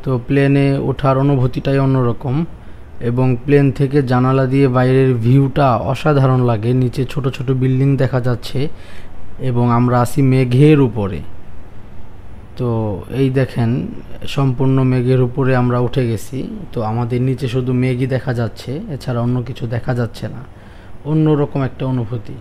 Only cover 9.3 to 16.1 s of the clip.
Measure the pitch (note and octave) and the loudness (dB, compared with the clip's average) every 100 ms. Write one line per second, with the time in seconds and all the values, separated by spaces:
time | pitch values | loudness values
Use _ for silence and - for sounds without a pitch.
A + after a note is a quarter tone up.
9.3 | - C3 A#2+ A#2+ A#2+ B2 A#2+ A#2+ - C3+ | -2 -2 0 2 4 2 2 2 2 4
10.3 | C3 B2+ B2 D3 D3+ C3 G#2+ G2 D2+ - | 4 4 6 6 6 4 0 -4 -4 -6
11.3 | - - - - - - - - - - | -8 -6 -8 -8 -12 -10 -8 -8 -10 -14
12.3 | - - - A#2+ A2+ A2 F#2+ - B2+ C3+ | -14 -14 -6 -2 0 -2 -4 -6 0 2
13.3 | C3 B2+ - A2+ C3 F3+ - - - - | 2 0 0 0 0 -4 -10 -10 -6 -4
14.3 | - C3+ B2 C3 C3+ C3 B2+ B2 B2+ B2 | 0 0 2 2 4 4 2 2 2 2
15.3 | B2 C3 B2+ B2 B2 B2 C#3 A#2+ | 2 2 2 2 0 0 0 0